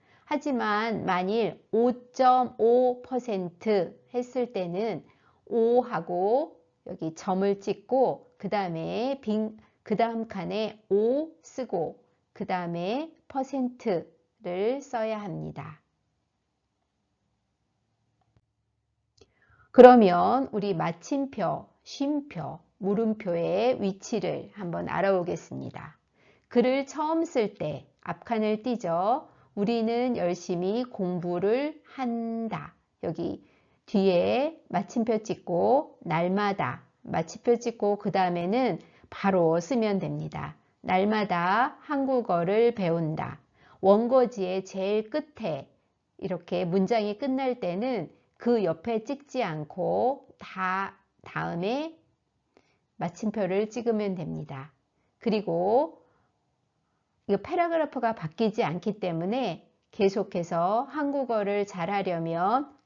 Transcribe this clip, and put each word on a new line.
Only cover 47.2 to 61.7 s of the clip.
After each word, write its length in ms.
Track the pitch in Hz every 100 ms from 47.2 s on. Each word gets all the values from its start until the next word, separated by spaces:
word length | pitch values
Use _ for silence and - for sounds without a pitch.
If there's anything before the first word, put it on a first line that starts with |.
| 277 262 269 247
때는 520 | 185 175 247 240 147 - _ _
그 260 | 233 240
옆에 400 | 185 160 - 226
찍지 400 | 220 285 - 254
않고 840 | 208 156 151 - 170 180 233 285 - -
다, 560 | - 190 185 190 196 - _ _
다음에 720 | - 160 160 170 190 262 320 320 _ _ _ _ _ - _ _ _ -
마침표를 760 | 175 - 214 214 185 190 214
찍으면 460 | 240 233 220 202 185
됩니다. 560 | 160 160 151 139 139 _ _ _ _ _
그리고 800 | - 208 196 170 185 233 330 - _ _ _ _ _ _ _ _ _ _ _ _ -
이거 100 | 202
패러그래프가 800 | - 349 339 330 294 269 233 226
바뀌지 480 | 156 - 226 220
않기 360 | 190 170 214 -
때문에 680 | 180 165 180 247 233 160 - _ _
계속해서 960 | - 196 202 190 180 170 170 175 220 269
한국어를 800 | 285 285 285 247 226 202 208
잘하려면 1080 | 202